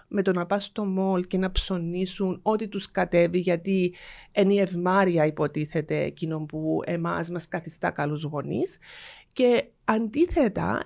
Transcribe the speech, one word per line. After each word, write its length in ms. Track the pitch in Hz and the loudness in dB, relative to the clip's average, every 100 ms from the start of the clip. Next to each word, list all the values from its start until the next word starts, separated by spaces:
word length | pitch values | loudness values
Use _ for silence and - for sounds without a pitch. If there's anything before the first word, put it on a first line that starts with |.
| - | -4
με 140 | 202 | 0
το 100 | 190 | 2
να 140 | 185 175 | 0 0
πάνε 140 | 202 | -2
στο 240 | - - | -2 -6
μολ 420 | 202 190 190 185 180 | -2 0 0 0 0
και 120 | 185 | -2
να 120 | 190 | 0
ψωνίσουν 880 | 185 - 185 170 175 185 - 190 180 | -2 -2 -4 -4 -4 -4 -2 -4 0
ό,τι 260 | 208 220 214 | 0 0 -2
τους 220 | 202 - | -6 -4
κατέβει, 480 | - 180 175 170 175 | -2 2 4 4 2
γιατί 560 | 180 170 180 190 180 180 - - - | 0 0 0 0 0 -4 -14 -20 -4
είναι 220 | - 190 | 2 4
η 40 | 202 | 4
ευμάρεια, 680 | 185 175 180 196 190 170 156 | 2 0 2 4 4 4 2
υποτίθεται, 760 | 151 147 151 151 165 156 151 | 2 -2 -2 -4 -4 -2 -2
εκείνων 440 | 147 143 160 156 156 | -2 -4 -6 -4 -6
που 340 | 156 156 160 | -6 -2 -2
εμάς 460 | - 175 170 175 170 | -2 -2 -2 -4 -4
μας 180 | 175 - | -6 -6
καθιστά 420 | 175 165 - 175 | -8 -8 -6 -4
καλούς 320 | 165 147 151 | -2 -4 -4
γονείς. 560 | 151 151 143 208 349 - - - - - - | -6 -6 -4 -4 -4 -6 -18 -20 -20 -20 -10
Και 320 | - 247 233 - _ | 2 4 4 0 _
αντίθετα, 960 | - 220 226 277 349 349 233 - 90 - | -2 0 0 0 2 2 2 0 -2 -2